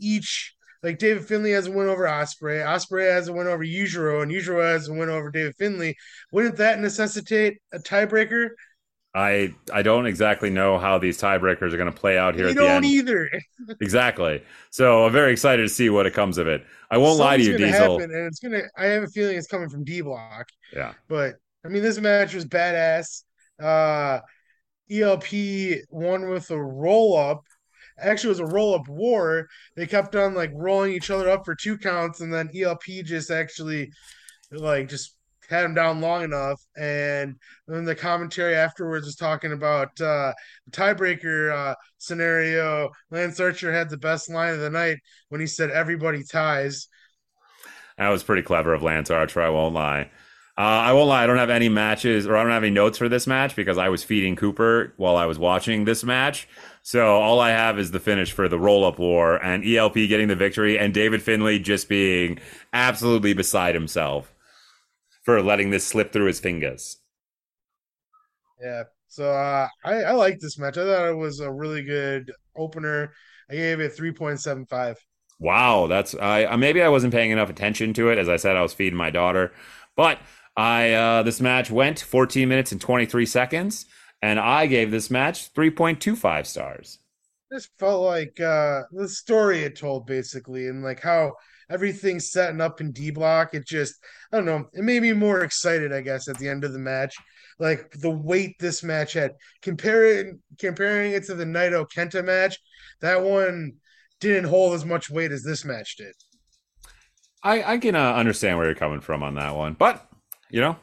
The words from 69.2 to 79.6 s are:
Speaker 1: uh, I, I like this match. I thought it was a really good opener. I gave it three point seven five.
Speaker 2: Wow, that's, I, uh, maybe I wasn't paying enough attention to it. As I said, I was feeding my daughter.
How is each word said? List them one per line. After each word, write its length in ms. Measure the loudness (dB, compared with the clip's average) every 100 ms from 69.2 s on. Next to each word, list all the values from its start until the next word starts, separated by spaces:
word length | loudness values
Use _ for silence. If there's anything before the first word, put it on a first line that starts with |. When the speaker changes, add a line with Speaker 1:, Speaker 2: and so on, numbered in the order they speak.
| -2
Speaker 1:
uh, 360 | 0 0 0 -2 -4 -4
I, 80 | -2
I 80 | 2
like 280 | 2 2 0
this 180 | -8 -8
match. 200 | -8 -4
I 60 |
thought 240 | 0 0 0
it 80 | -2
was 240 | -4 -8
a 120 | -10
really 320 | -8 -8 -8
good 500 | -6 -4 -4 -6 -8 -18 _ -12
opener. 560 | -10 -8 -6 -4 -6 -12 _ -20 -14
I 40 |
gave 260 | -6 -4 -2
it 140 | -4
three 180 | -6 -10
point 300 | -6 -6 -6
seven 240 | -6 -8 -6
five. 320 | -6 -4 -6 _ _ _ -8
Speaker 2:
Wow, 480 | 0 2 4 4 4
that's, 280 | 2 -2 -4
I, 300 | 0 2 2
uh, 120 | 2
maybe 240 | 2 4
I 80 | 4
wasn't 240 | 4 2
paying 180 | 2 2
enough 180 | 2 0
attention 440 | -2 -4 -2 -2
to 160 | 2 2
it. 80 | 4
As 100 | 2
I 80 | 2
said, 220 | 2 2
I 40 |
was 120 | 0
feeding 240 | 0 -2 -2
my 120 | -2
daughter. 440 | 0 2 2 0 -4